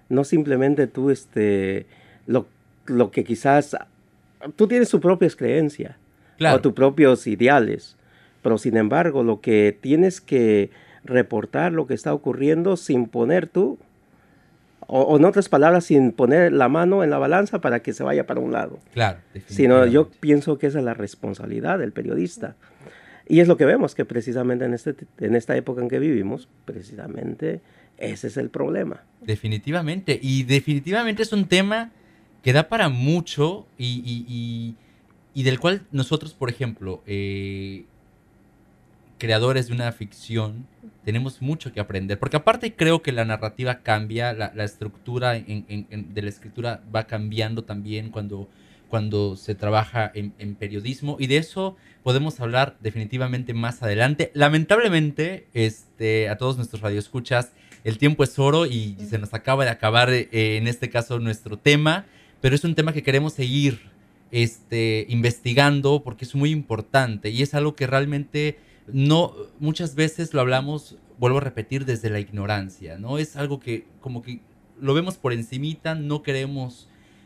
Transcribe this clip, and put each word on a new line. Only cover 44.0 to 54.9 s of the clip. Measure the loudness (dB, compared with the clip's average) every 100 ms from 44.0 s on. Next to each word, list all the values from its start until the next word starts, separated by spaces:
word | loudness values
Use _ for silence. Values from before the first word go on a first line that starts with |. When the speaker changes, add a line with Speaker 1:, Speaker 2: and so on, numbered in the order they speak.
| -2 -4 -4
Speaker 2:
la, | -4 -8 -6
la |
estructura | -8 -8 -14 -14 -8 -2 -2 -2
en, | -4 -10 -8
en, | -12 -10
en, | -12 -10 -8
de |
la | -8
escritura | -10 -16 -10 -8 -8 -6
va | -6 -4
cambiando | -6 -6 -4 -4 -4
también | -8 -10 -8 -8 -8
cuando, | -10 -10 -10 -14 _ _ _ -6
cuando | -4 -2 -2 -2 -4
se | -10
trabaja | -6 0 0 0 -4 -6 -6
en, | -12 -10
en | -12 -10
periodismo, | -10 -8 -10 -8 -8 -6
y | 0
de | 0
eso | -2 -6 -8 -8 _ _
podemos | -2 0 0 -6
hablar | -2 0 0 -2
definitivamente | -8 -8 -6 -4 -4 -6 -6
más | -4 -6 -6
adelante. | -4 0 0 0 -4
Lamentablemente, | 2 4 4 4 2 4